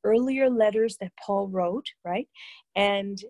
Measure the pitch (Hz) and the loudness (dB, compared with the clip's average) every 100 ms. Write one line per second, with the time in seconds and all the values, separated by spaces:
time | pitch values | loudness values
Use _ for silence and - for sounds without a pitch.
0 | 208 226 254 262 269 233 214 214 226 - | 2 2 2 2 2 4 4 4 0 -2
1 | 185 - - 196 196 185 175 226 - - | -10 -8 -2 -2 -2 -2 -2 -2 -8 -12
2 | 175 190 - - - - _ 196 202 202 | -6 -6 -6 -14 -20 -20 _ 0 0 0
3 | 196 196 | -4 -8